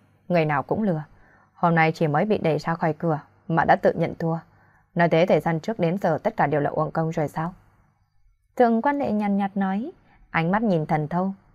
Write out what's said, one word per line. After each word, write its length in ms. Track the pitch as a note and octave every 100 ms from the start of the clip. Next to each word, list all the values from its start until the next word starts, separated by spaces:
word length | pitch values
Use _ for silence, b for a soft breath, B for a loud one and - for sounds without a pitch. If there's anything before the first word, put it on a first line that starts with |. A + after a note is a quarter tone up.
| _ _ -
người 180 | F3 D#3
nào 180 | C#3+
cũng 200 | B2+ F3+
lừa. 200 | G#3+ D#3+ D3+ b b b b
Hôm 220 | _ F3 E3
nay 160 | D#3+
chỉ 160 | E3 E3
mới 180 | D3 G#3+
bị 120 | G#3
đẩy 200 | E3 D#3
ra 180 | E3 E3
khỏi 180 | E3+
cửa 260 | D3+ E3+ D3+ - _ -
mà 180 | E3 -
đã 100 | F3+
tự 180 | G3
nhận 200 | - D#3+ -
thua. 180 | E3 E3 - b b b b -
Nói 140 | E3+
thế 160 | E3 F3+
thời 140 | F3+
gian 200 | D#3+ E3
trước 200 | - A3+
đến 180 | E3+ F#3+
giờ 200 | F#3+ D3
tất 140 | - -
cả 100 | C#3+
đều 140 | D3
là 80 | C#3+
uổng 220 | - D3+
công 180 | D#3 D#3+
rồi 180 | E3 C#3+
sao? 260 | - D#3+ G3 _ _ _ _ _ _ _ _ _ -
Thượng 260 | A#3+ A3+
Quan 180 | C#4+ C#4+
Lệ 120 | C4+
nhàn 260 | G#3 G#3 G3
nhạt 200 | G3 G3
nói, 340 | F#3+ G3 C#4 - b b b
ánh 220 | - E3
mắt 100 | G3+
nhìn 240 | A#3 E3+ D3+
Thần 220 | D#3 D3+
Thâu, 260 | E3+ F#3+ F#3+ _